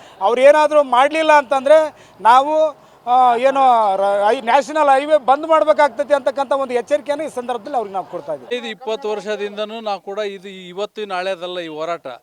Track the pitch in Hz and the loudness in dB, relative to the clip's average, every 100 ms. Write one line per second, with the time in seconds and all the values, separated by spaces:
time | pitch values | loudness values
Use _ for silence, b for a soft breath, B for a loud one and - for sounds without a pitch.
0 | B B 196 240 277 302 302 302 262 247 | B B 0 4 6 6 4 2 2 2
1 | 294 320 311 294 269 269 277 311 302 - | 2 0 4 2 2 -2 4 4 2 -6
2 | - - 208 262 285 311 311 - b b | -20 -2 4 4 4 0 0 -4 b b
3 | 233 254 247 233 269 269 262 226 208 190 | 0 2 4 2 0 2 4 4 2 0
4 | 196 202 208 262 226 277 269 311 285 269 | 0 2 0 0 2 0 2 0 2 2
5 | 294 302 247 277 320 311 311 302 285 294 | 2 0 2 0 2 2 2 2 2 0
6 | 277 277 277 277 277 277 262 240 - 294 | -2 0 -2 -4 -4 -4 -2 -4 -2 -4
7 | 277 285 294 254 247 240 285 262 202 190 | -4 -6 -6 -10 -8 -8 -6 -6 -6 -8
8 | - 175 165 143 - 240 226 190 220 220 | -10 -10 -10 -10 -8 -8 -8 -10 -8 -6
9 | 214 208 196 202 202 202 208 226 214 196 | -6 -8 -6 -8 -8 -8 -10 -8 -8 -8
10 | 196 196 208 196 202 190 180 180 208 220 | -8 -8 -8 -10 -16 -16 -14 -10 -10 -8
11 | 202 180 185 175 180 180 165 151 160 165 | -8 -6 -6 -8 -8 -10 -10 -8 -8 -8
12 | 135 117 | -10 -16